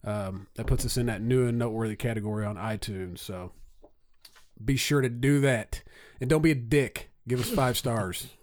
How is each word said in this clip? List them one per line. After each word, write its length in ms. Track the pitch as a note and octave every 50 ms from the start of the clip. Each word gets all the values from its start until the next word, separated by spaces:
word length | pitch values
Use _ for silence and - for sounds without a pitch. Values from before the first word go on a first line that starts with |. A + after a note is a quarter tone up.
| -
Um, 440 | G#2+ G#2 G#2 G2 F#2+ F#2+ F#2+ G2 - -
that 100 | - A2+
puts 180 | - C3+ C3 C3
us 100 | B2 -
in 100 | B2+ A#2+
that 140 | A#2+ A2 F2+
new 240 | A2 A#2 B2+ B2+ B2+
and 100 | A#2+ A#2
noteworthy 380 | A#2 A#2+ A#2 G#2+ A2+ A2+ A2 G#2+
category 480 | G#2 - A#2+ A2+ A2 G2+ G#2+ G#2+ G#2+ G#2+
on 100 | G#2 G#2
iTunes. 640 | F#2 G2 A2 A2 G#2 - A2 G2+ F#2+ F#2+ F2+ F2 F2+
So 320 | - - G2 F2+ F2+ F2+ - - - - - - - - _ _ _ _ _ _ _ - _ - - _ _ - A2
be 120 | A2+ C#3
sure 240 | B2 - - D3 C#3+
to 80 | C3 B2
do 300 | A#2+ A#2+ B2 C3+ C#3+ C#3+
that, 400 | C#3 C#3 B2+ A2 A2 - - - - - - - - - - -
and 80 | B2+ B2+
don't 120 | C#3 D#3
be 100 | D#3 E3
a 40 | D3+
dick. 540 | C3 A#2+ A2+ B2+ C#3+ C3+ A2 - - - - _ _ _
Give 120 | A#2 B2 B2
us 100 | B2 A#3
five 280 | B3 F3 C3+ B2+ A#2+
stars. 500 | - - C3 A#2 A2+ G2+ F#2 F2+ - - - - _